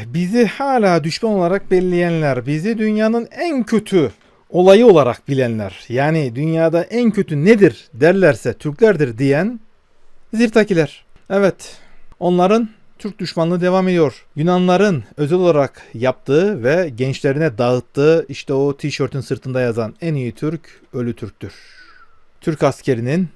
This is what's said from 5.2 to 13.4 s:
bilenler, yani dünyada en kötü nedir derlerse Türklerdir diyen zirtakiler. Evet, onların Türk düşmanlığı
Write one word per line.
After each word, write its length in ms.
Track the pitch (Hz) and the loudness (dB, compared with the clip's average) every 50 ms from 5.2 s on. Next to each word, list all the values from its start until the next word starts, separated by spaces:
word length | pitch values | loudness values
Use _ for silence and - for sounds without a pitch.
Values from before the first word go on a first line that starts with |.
| _ | _
bilenler, 580 | - 139 131 127 120 113 110 101 95 92 - - - | -4 -2 0 0 0 -2 -4 -6 -8 -10 -14 -12 -6
yani 460 | 117 127 139 156 160 160 143 123 113 | -4 -2 0 0 0 -2 -2 -4 -6
dünyada 480 | 131 151 160 160 165 165 165 160 170 - | -4 -4 -2 0 0 0 2 0 0 -2
en 280 | - 214 240 247 220 | -2 -2 0 0 0
kötü 340 | - 202 185 - 156 143 151 | 0 0 -4 -2 -4 0 4
nedir 440 | 202 240 202 202 156 - - - _ - | 4 6 6 6 4 2 -2 -14 _ -2
derlerse 600 | 113 139 170 185 196 185 156 117 - - 127 104 | 2 2 4 4 4 4 2 2 2 -4 -6 -8
Türklerdir 640 | - - 151 147 - 233 220 190 151 151 123 110 | -6 -8 -10 0 2 2 2 4 2 -2 -4 -2
diyen 420 | 110 139 135 139 151 185 233 254 226 - - _ _ _ _ _ _ - - - - - - - | -2 0 2 2 2 0 -2 -6 -10 -16 -20 _ _ _ _ _ _ -20 -20 -20 -20 -16 -8 -2
zirtakiler. 720 | 214 240 226 - 226 208 214 190 165 151 - - - _ _ - - - - | 0 0 2 2 0 2 2 2 0 0 -2 -6 -16 _ _ -20 -20 -8 -4
Evet, 480 | 190 196 202 180 165 - - - - - - - - - - - - _ | 0 2 2 0 0 -4 -16 -20 -20 -20 -20 -20 -20 -20 -20 -20 -12 _
onların 500 | 175 175 180 180 180 185 214 226 233 220 - _ - - - - | -2 0 2 2 2 2 2 0 0 -4 -10 _ -20 -20 -20 -14
Türk 200 | - 208 196 - | -14 -14 -10 -10
düşmanlığı 420 | 180 - - 175 | -10 -6 -4 -4